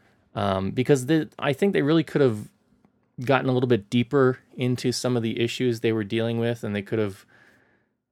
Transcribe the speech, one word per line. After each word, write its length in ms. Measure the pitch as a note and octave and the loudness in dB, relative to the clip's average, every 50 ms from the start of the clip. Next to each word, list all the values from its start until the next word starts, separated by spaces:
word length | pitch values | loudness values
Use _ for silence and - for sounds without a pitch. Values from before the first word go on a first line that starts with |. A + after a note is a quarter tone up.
| _ _ _ _ _ _ - | _ _ _ _ _ _ -6
um, 360 | A2 G2+ G2 F#2+ F#2+ F#2+ G2 | -4 -2 -2 -2 -2 -2 -2
because 360 | G#2+ B2+ B2 - D3 C3 B2+ | -2 0 2 2 2 2 2
the, 220 | C3+ D#3+ D#3 D3+ - _ - | 0 0 0 0 -2 _ -6
I 140 | A2 C#3+ C#3 | -4 -2 0
think 200 | - G3+ G3+ - | 0 0 2 2
they 80 | D#3 | 2
really 220 | C#3+ C#3+ D#3+ D#3+ D#3+ | 2 2 2 2 0
could 180 | - - D3+ | 0 0 2
have 280 | C#3 B2+ G#2+ G#2 A#2+ - _ _ _ _ _ _ _ _ _ _ _ _ _ - B2 | 2 2 2 0 -8 -14 _ _ _ _ _ _ _ _ _ _ _ _ _ -8 -2
gotten 260 | - - C3+ C#3 C3 | 0 0 2 2 2
a 40 | B2+ | 0
little 140 | B2+ C3 | 2 2
bit 220 | B2 A#2+ G#2 - - | 2 2 2 0 0
deeper 500 | - A#2+ A#2+ - D3 C#3 C3 B2+ B2+ - _ _ - | 0 0 0 2 2 4 4 4 2 0 _ _ -8
into 360 | - B2+ B2+ B2 - - B2+ | -4 -2 -2 -2 -2 -2 -2
some 260 | A#2 - - B2 B2 | -2 -2 -2 -2 -2
of 60 | A#2+ A2+ | 0 -2
the 160 | A2+ - - | -2 -2 -2
issues 400 | A#2 A#2+ - - B2+ B2 A#2 A2 | -2 -2 -2 -2 -2 -2 -2 0
they 120 | - A2+ | -2 -2
were 120 | A2 A2 G#2 | 0 -2 -2
dealing 360 | G2 A2+ A2+ A2+ A#2 A#2 A#2 | -2 -2 -2 -2 -2 -2 -2
with, 240 | A#2 A#2 A#2 - - | -2 -2 -4 -4 -6
and 120 | G#2+ G#2 | -6 -4
they 60 | G2+ | -4
could 180 | G2 - A#2+ A2 | -4 -2 -2 -2
have, 260 | G#2+ G2 F#2+ - - _ _ _ _ _ _ _ _ _ _ _ _ _ _ _ _ _ | -2 -2 -4 -10 -20 _ _ _ _ _ _ _ _ _ _ _ _ _ _ _ _ _